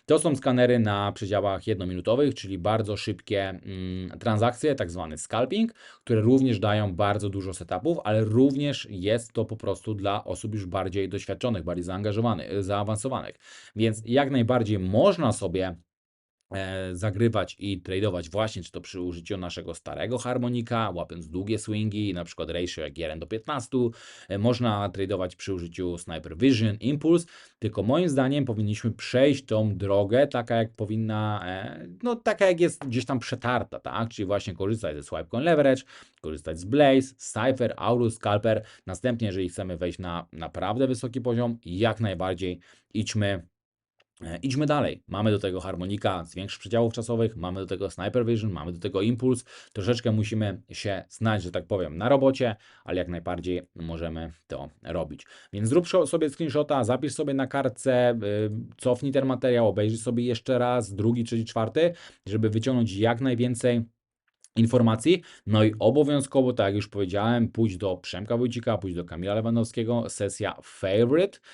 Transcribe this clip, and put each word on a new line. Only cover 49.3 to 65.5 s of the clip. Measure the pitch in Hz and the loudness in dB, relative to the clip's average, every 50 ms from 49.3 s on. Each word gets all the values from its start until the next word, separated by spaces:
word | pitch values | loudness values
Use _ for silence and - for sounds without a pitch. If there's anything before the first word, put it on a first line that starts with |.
| 127 120 - - - - - - - | 2 0 -2 -8 -20 -20 -20 -14 -10
Troszeczkę | 107 95 104 123 117 - 120 107 | -4 -2 0 0 0 2 2 2
musimy | 110 104 104 110 110 107 101 95 - - - - | 2 0 0 0 -2 -2 -2 -2 -6 -10 -14 -12
się | - - 104 98 92 - - | -8 -6 -4 -4 -6 -8 -12
znać, | - - 107 113 110 101 85 | -8 -4 0 0 0 0 -2
że | 90 | -4
tak | 82 95 85 | -6 -6 -4
powiem, | - 104 98 90 78 73 82 | -2 -2 -2 -2 -4 -4 -2
na | 101 120 | 2 2
robocie, | 139 139 135 135 131 135 131 117 104 - _ - - _ _ | 4 4 6 4 4 2 0 -2 -2 -4 _ -20 -20 _ _
ale | - 87 90 | -4 -4 -2
jak | 87 87 | -2 -2
najbardziej | 87 85 85 87 87 87 87 90 90 87 - - _ | -6 -6 -6 -6 -6 -4 -4 -4 -4 -4 -6 -8 _
możemy | - 82 82 82 82 85 82 80 82 82 82 82 _ _ | -12 -10 -8 -6 -6 -6 -6 -6 -8 -10 -10 -12 _ _
to | - 80 65 71 69 - _ - | -12 -12 -10 -10 -12 -16 _ -10
robić. | - 82 85 80 73 73 - - - - - - _ - | -6 -4 -4 -4 -6 -8 -14 -18 -20 -20 -20 -18 _ -6
Więc | 101 104 110 | -4 0 2
zrób | 127 170 175 | 4 2 2
szo-, | 170 - 185 165 | 4 2 2 2
sobie | 143 - 165 156 151 | 2 2 0 0 -2
screenshota, | 135 - 170 151 120 147 - - 156 135 120 | -2 -2 -4 -2 0 0 0 2 0 0 2
zapisz | 104 123 127 139 143 117 | 2 0 0 -2 -4 -4
sobie | - 151 143 139 | -4 -2 -2 -2
na | 135 135 | -2 -2
kartce, | - - 139 131 131 127 - - 135 127 123 123 123 120 117 104 | -2 -2 -2 -2 -2 -4 -2 0 2 4 4 4 4 2 2 0
y, | 101 104 104 107 107 104 110 - - - | -2 0 0 0 0 -2 -4 -8 -10 -12
cofnij | - - 131 123 - - 139 135 | -4 0 0 0 0 0 0 0
ten | 139 131 | 2 2
materiał, | 131 127 120 123 131 123 120 117 107 | 2 0 0 2 2 4 6 4 4
obejrzyj | 95 104 104 107 110 110 | 4 4 2 2 0 -2
sobie | - 127 117 117 120 | -2 -2 -2 0 0
jeszcze | 123 120 113 - - 131 120 | 0 -2 -2 0 0 0 2
raz, | 123 123 123 123 113 107 104 | 2 2 2 0 0 -2 -2
drugi, | 95 104 113 117 123 113 | 0 2 2 2 2 0
trzeci, | 113 123 113 113 | -2 -2 -2 -2
czwarty, | 113 - 117 113 110 - 156 165 175 170 - - - - _ _ | -2 -2 -2 -2 0 2 4 4 4 2 -2 -8 -20 -20 _ _
żeby | - 101 110 110 110 | -4 0 0 2 2
wyciągnąć | 104 110 113 131 127 123 117 107 92 | 2 0 0 2 2 2 2 0 2
jak | 98 107 117 120 117 | 2 2 2 2 2
najwięcej | 135 131 123 113 123 123 123 117 - 127 120 120 113 - _ _ _ _ _ _ _ _ _ _ _ _ _ | 0 0 0 2 0 0 0 0 0 2 2 2 0 -4 _ _ _ _ _ _ _ _ _ _ _ _ _
informacji. | 113 117 113 123 123 117 117 113 110 - 151 180 180 - - - - _ | 4 4 6 6 6 6 6 4 4 4 4 4 4 2 -4 -20 -12 _
No | - | 2